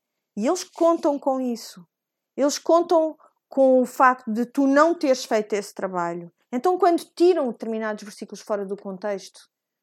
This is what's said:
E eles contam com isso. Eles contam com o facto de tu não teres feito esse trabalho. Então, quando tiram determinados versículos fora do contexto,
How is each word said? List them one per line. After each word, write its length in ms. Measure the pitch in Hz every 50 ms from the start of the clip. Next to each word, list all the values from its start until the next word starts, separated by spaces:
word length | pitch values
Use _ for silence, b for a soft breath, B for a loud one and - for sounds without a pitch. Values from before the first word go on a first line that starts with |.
| _ _ _ _ _ _ -
E 100 | 202 208
eles 160 | 277 359 359 -
contam 560 | - - - 330 330 339 330 339 320 285 277
com 220 | - 285 262 262
isso. 460 | 262 247 233 220 - - - 185 175 _ _ _ _ _ _ _ _ _ -
Eles 220 | - 262 294 269 -
contam 580 | - - 330 339 349 349 359 320 320 311 294 b b b b b b _
com 320 | - 277 269 262 254 254
o 60 | 247
facto 440 | 240 - - 277 254 254 254 - 226
de 160 | 214 233 240
tu 200 | 240 - 277 277
não 280 | 269 269 285 311 339 339
teres 300 | 339 320 277 262 254 -
feito 300 | - 240 214 208 208 220
esse 200 | 202 202 - -
trabalho. 580 | - 202 190 185 180 170 170 170 175 170 170 _ _ _ - -
Então, 260 | 254 - 370 370 359
quando 260 | 403 349 339 320 - _ _
tiram 320 | - 339 359 370 330 285 240
determinados 560 | 214 - 233 220 226 220 220 214 214 208 214
versículos 360 | 208 - - 214 - 208 190
fora 240 | - - 214 202 202
do 120 | 190 202
contexto, 640 | 196 - 202 190 185 - 208 202 190 - - _ - - _ _ _ _ _ _ _